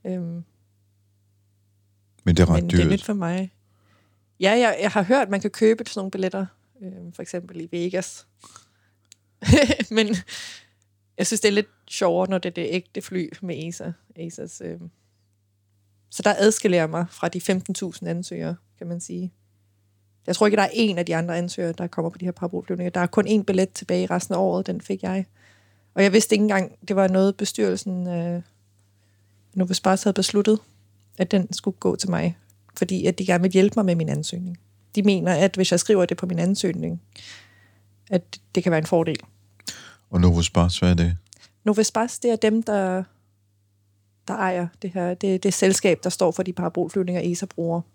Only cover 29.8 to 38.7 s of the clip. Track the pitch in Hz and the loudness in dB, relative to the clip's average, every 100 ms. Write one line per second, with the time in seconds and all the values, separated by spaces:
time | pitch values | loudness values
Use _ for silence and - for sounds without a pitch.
29.8 | - 190 208 190 190 208 202 214 _ _ | 2 2 0 0 0 2 2 2 _ _
30.8 | _ _ _ - 190 202 180 - - 185 | _ _ _ -4 0 0 0 -4 -6 -2
31.8 | 185 - 190 170 170 170 _ _ _ - | -2 -2 -2 0 -2 -4 _ _ _ -6
32.8 | 180 185 - 175 185 175 185 190 202 226 | -2 0 0 0 0 2 4 4 4 4
33.8 | 190 170 156 143 156 175 180 175 _ _ | 2 2 0 -2 -4 -8 -8 -12 _ _
34.8 | _ - 202 190 165 160 185 185 185 175 | _ 0 2 2 2 4 2 2 2 2
35.8 | - 208 175 175 180 175 175 202 185 175 | 4 2 2 -2 -4 -2 0 0 -2 -2
36.8 | 160 170 _ - - - - _ _ _ | -6 -8 _ -20 -20 -20 -20 _ _ _
37.8 | _ _ _ 190 - - _ - 180 | _ _ _ -4 -4 -20 _ -2 2